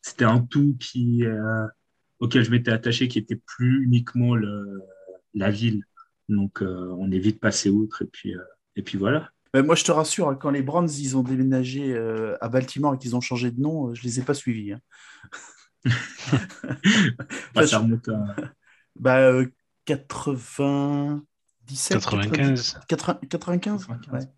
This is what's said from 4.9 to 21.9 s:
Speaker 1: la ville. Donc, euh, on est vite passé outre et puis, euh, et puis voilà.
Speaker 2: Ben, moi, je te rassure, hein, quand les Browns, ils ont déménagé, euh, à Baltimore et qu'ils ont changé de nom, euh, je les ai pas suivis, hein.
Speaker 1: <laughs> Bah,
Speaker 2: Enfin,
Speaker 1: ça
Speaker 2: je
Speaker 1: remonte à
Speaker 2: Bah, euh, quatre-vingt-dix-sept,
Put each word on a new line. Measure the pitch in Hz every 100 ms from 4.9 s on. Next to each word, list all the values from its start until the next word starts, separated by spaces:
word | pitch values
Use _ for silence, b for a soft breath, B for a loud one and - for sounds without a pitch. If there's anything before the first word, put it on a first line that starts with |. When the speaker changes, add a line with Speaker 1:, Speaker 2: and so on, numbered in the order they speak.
| - - 92 _
Speaker 1:
la | 104 98
ville. | 104 117 107 - B B _ -
Donc, | 104 98 -
euh, | 95 90 90 90
on | 95
est | 92
vite | 104 107
passé | 107 - 101
outre | 104 107 -
et | -
puis, | - -
euh, | 90 92 _ _ -
et |
puis | 98 95
voilà. | 98 147 - _ _
Speaker 2:
Ben, | 135
moi, | 143 165
je |
te | -
rassure, | 156 156 - 160
hein, |
quand | 135 151
les | 139
Browns, | 131 165 170
ils | 143 139 131
ont |
déménagé, | 127 131 131 131 127 135 139
euh, | 120 113 110 110 104
à | 113
Baltimore | 127 127 135 147
et | 131
qu'ils | 123 123
ont |
changé | 120 120 123
de | 120
nom, | 147 160 127
euh, |
je | 117
les | 123 120
ai |
pas | 127
suivis, | 139 - 110 101
hein. | 110 _ B B B B B B B B _
Speaker 1:
<laughs> | 127 120 - - - 120 - - 131 127 190 220 156 120 - B B
Bah, | -
Speaker 2:
Enfin, | 151
Speaker 1:
ça |
Speaker 2:
je | 110
Speaker 1:
remonte | 113 113 -
à | 107 104 101 - _ b b b -
Speaker 2:
Bah, | 123 127
euh, | 131 127 127 _ _ _ -
quatre-vingt-dix-sept, | 135 - - - 131 - - 139 143 143 143 143 147 147 _ _ _ 117 135 -